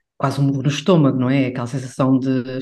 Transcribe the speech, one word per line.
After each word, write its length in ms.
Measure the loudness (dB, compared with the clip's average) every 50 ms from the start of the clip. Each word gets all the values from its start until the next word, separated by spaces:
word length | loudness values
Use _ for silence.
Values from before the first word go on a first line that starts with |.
| _ _ _
quase 220 | -4 -4 -2 0 0
um 60 | 0
murro 180 | 0 0 0 -2
no 60 | -2
estômago, 500 | -2 -2 0 2 4 4 4 4 2 2
não 100 | 0 2
é? 180 | 2 2 0
Aquela 200 | 0 -2 -6 -6
sensação 500 | -6 -6 -8 -8 -8 -4 0 2 2 2
de 440 | 2 2 0 -2 -2 -2 -6 -8 -10